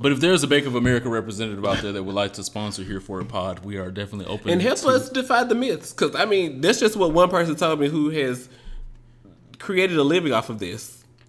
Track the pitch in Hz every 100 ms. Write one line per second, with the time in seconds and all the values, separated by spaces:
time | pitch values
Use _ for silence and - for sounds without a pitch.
0 | 135 135 165 180 131 143 139 120 123 120
1 | 120 113 104 101 110 101 101 95 104 101
2 | 95 98 101 - 95 107 104 98 95 95
3 | 95 95 87 104 92 90 101 101 92 95
4 | 98 104 90 104 - 175 220 - 294 254
5 | 262 269 254 240 247 240 254 160 - -
6 | 151 131 208 196 170 131 180 - 214 214
7 | 175 160 180 185 165 139 165 156 143 156
8 | 151 156 135 123 - - - - - -
9 | - - - - - - - 185 175 160
10 | 139 180 160 113 110 110 90 110 - -
11 | - _